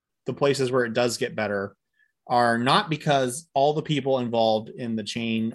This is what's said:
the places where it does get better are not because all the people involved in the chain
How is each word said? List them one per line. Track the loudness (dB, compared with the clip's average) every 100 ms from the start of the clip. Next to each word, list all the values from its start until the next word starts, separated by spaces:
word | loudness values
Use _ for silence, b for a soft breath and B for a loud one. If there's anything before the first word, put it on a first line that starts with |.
| _ _ -8
the |
places | 0 2 2 2
where | 0
it | 0
does | 2 0 0
get | -4 -4
better | -2 -2 -4 -10 _ _ _ _ -2
are | 2 4 2
not | 2 2 0
because | -4 0 2 2 -4 -4
all | 0 2
the | 0
people | -2 -2 0 0
involved | 0 2 2 2 -2
in | -10 -6 -6
the |
chain | -6 -6 -4 -2 -4